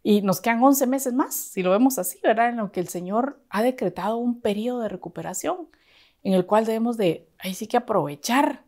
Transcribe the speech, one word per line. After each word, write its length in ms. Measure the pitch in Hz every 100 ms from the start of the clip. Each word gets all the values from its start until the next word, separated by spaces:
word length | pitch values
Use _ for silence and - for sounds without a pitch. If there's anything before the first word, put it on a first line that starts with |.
Y 220 | - 208
nos 180 | 196 180
quedan 220 | 233 233
once 240 | 262 277 254
meses 260 | 269 269
más, 220 | 247 381
si 260 | - - -
lo 120 | 185
vemos 260 | 196 262 262
así, 220 | 180 -
¿verdad? 280 | 233 220 233
En 80 | 240
lo 120 | 202
que 80 | 190
el 100 | 175
Señor 540 | 180 180 214 277 285 _
ha 140 | 196
decretado 520 | 240 254 180 170 190 233
un 240 | 240 240
periodo 380 | 220 202 226 247
de 100 | 220
recuperación 800 | 190 175 - 165 185 - 370 339 _ _ _ _ _
en 120 | 202
el 120 | 185 180
cual 180 | 214
debemos 320 | 226 226 233 233
de, 320 | 190 156 _ _
ahí 120 | 190
sí 140 | 190 214
que 100 | 240
aprovechar 880 | 240 202 147 147 - 247 294 277